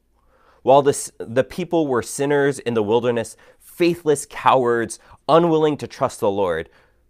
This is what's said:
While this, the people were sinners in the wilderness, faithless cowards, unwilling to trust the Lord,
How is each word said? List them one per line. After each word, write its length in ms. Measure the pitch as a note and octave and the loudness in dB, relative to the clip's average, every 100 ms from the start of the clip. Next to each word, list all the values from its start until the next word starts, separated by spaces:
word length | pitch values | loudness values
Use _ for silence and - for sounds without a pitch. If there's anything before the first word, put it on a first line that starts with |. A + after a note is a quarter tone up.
| _ _ _ _ _ _ | _ _ _ _ _ _
While 180 | - C3+ | 4 4
this, 300 | C#3 - - - | 4 0 -4 -14
the 260 | F2 A#2 | -6 -2
people 440 | - - E3 E3+ D3+ | -2 -4 -4 -2 0
were 140 | B2 | -2
sinners 580 | G#2+ - C#3 D3 C#3+ C3+ | -4 -4 0 2 0 -2
in 140 | - | -4
the 100 | A#2 | -2
wilderness, 540 | G#2 A#2 A#2+ A#2 A2 - - _ | 2 2 0 -2 -4 -10 -20 _
faithless 680 | - - F3 E3+ D3+ C#3+ - | -14 -2 -2 0 -2 -2 -2
cowards, 680 | - - C3+ A#2+ A#2+ A2+ - _ - - | -4 2 2 2 -2 -4 -8 _ -12 2
unwilling 480 | D#3 F3 D#3+ D#3 C#3+ | 2 4 2 0 -2
to 100 | A#2 | -8
trust 320 | - C3 - | -4 -6 -2
the 120 | A2 | -2
Lord, 380 | G2 F#2+ D#2+ E2+ _ _ _ _ | 0 -2 -4 -6 _ _ _ _